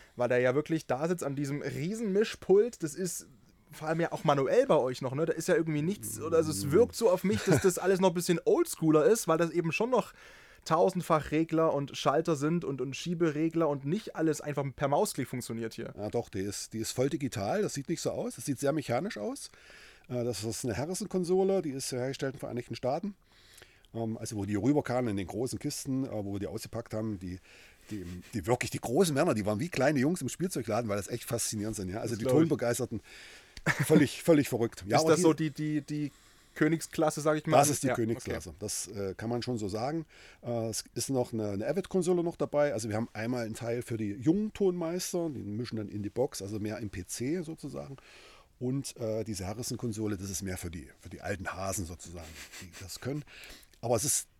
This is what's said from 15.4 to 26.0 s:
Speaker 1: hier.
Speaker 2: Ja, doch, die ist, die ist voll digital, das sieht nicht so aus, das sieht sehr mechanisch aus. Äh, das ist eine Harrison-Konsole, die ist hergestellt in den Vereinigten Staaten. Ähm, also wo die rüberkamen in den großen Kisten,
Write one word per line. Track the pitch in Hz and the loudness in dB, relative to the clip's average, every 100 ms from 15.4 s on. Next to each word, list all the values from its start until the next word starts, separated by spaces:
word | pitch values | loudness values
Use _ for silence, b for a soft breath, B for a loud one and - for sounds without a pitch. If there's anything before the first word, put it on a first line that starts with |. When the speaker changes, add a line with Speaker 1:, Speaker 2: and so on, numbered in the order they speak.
| - 113 113 | -6 -6 -6
Speaker 1:
hier. | - - - | -8 -10 -8
Speaker 2:
Ja, | 104 | -4
doch, | 120 - | -4 -4
die | 98 | -4
ist, | 101 - - | -4 -6 -8
die | 110 | -6
ist | 113 | -4
voll | - 139 | -2 -2
digital, | 160 135 110 101 190 | -2 -4 -2 -2 -2
das | 180 | -2
sieht | 143 139 | -4 -6
nicht | 160 | -4
so | 131 | -4
aus, | 95 226 - | -4 -6 -6
das | - | -6
sieht | 127 | -2
sehr | 135 | -2
mechanisch | 156 - 120 180 208 | -2 0 -2 -2 -6
aus. | 214 277 - B B B B B B | -8 -8 -12 B B B B B B
Äh, | 123 | -4
das | 120 104 | -4 -4
ist | 113 107 | -6 -4
eine | 127 110 | -4 -4
Harrison-Konsole, | 151 185 202 185 170 185 190 190 | -4 -6 -4 -2 0 2 2 2
die | 160 | -2
ist | 131 - | -6 -6
hergestellt | 127 131 135 135 | -4 -4 -4 -6
in | - | -6
den | |
Vereinigten | 123 120 - 113 | -8 -8 -8 -6
Staaten. | 127 156 202 - _ b b b b b b 113 | -4 -2 -4 -10 _ b b b b b b -6
Ähm, | 113 110 | -4 -4
also | 110 104 | -6 -4
wo | 98 | -2
die | 104 | 0
rüberkamen | 127 147 - 123 120 | 2 2 2 0 0
in | 101 | -2
den | 90 | -4
großen | 101 127 110 | -4 -4 -4
Kisten, | 147 - 139 131 | -6 -6 -4 -4